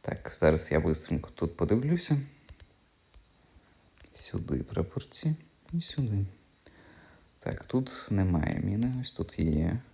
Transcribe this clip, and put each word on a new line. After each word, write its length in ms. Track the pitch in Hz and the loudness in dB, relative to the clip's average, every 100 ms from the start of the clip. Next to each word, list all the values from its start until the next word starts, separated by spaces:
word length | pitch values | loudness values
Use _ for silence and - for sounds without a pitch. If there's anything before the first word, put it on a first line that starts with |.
| - | -6
Так, 300 | - - - | -8 -10 4
зараз 320 | 80 78 - | 4 4 2
я 80 | 73 | 2
бистренько 500 | 78 76 - 78 - | 2 0 -2 -4 -4
тут 220 | - 82 - | -4 -4 -2
подивлюся. 640 | 82 110 143 175 - 147 139 - - - - _ _ _ _ - _ _ _ - _ _ _ _ - | 2 2 2 0 2 0 -2 -16 -20 -20 -20 _ _ _ _ -20 _ _ _ -20 _ _ _ _ -20
Сюди 480 | - - - - 69 | -8 -4 -4 -2 -2
прапорці 720 | - - 87 - - - 156 156 - _ - | -2 -2 -2 -4 -4 0 0 -2 -6 _ -4
і 80 | 170 | -4
сюди. 460 | - - 123 101 95 - _ _ - - - - - - _ _ | -2 -2 0 2 0 -6 _ _ -20 -20 -20 -20 -20 -20 _ _
Так, 260 | - - | -8 -8
тут 420 | - 131 131 - - | -2 -2 -2 -8 -2
немає 500 | 101 92 85 - - | 2 4 2 2 0
міни, 300 | - 101 123 127 | 0 0 0 -2
ось 120 | 123 | -6
тут 260 | - - - | -6 -6 0
є. 420 | 80 78 82 117 - | 2 4 2 0 -6